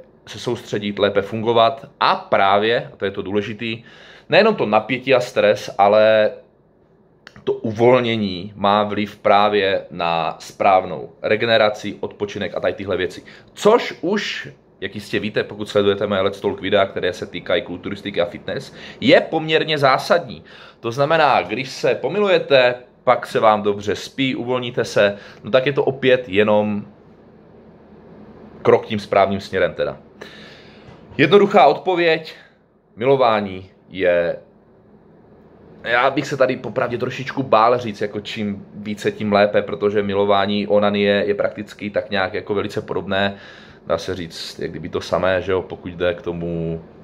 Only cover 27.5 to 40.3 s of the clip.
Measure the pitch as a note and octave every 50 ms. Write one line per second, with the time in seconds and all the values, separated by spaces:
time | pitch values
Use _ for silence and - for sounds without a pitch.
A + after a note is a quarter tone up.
27.5 | - - - - - - - - - - - - - - - - - - - -
28.5 | - - - - A#2 - - - A2+ G#2 - - G2+ G2 F#2+ F#2+ G2+ F#2 - -
29.5 | F#2+ F#2+ F2+ E2 D#2+ D#2 D2 C#2+ C2+ - - - - - - - - - - -
30.5 | - - - - - - - - - - - - - - D3+ D3 F#3+ G3+ G3+ G3
31.5 | G#3+ F#3+ D#3+ C#3 - - - F#3 F#3 E3+ E3+ E3 D#3+ E3 E3 - - - - _
32.5 | _ _ _ _ _ _ _ _ _ G2 A#2 C3+ C#3 C3 B2+ A2+ A2 G#2 G#2 F#2+
33.5 | F#2 F#2 F#2 - _ _ _ _ - F#2 F2+ F2+ F2 F2 E2+ E2+ D#2+ - - _
34.5 | _ _ _ _ _ _ _ _ - _ _ _ _ _ _ _ - - - -
35.5 | - - - - - - - A2+ A#2 A#2+ C3 C3+ C3+ D3 C#3 - D3 C3 B2+ C3
36.5 | C3 A#2 - A#2 G#2 B2 A#2+ A#2 A#2 A#2 B2 - - - C3 - - C#3 B2+ G2+
37.5 | A2 G#2+ A2 A#2+ B2+ A#2+ - A2 G2+ - A2 G2+ - G#2 G2+ - - A2+ G#2 G#2
38.5 | G2 G2+ - - - G#2 G2+ G#2+ G#2 - - A2 G2+ - A2+ G#2 G2+ G2+ G#2 G#2
39.5 | - G2+ G2+ - - - G2+ G#2 G2+ G#2+ G2+ G2+ G2 G2 G2+ G2+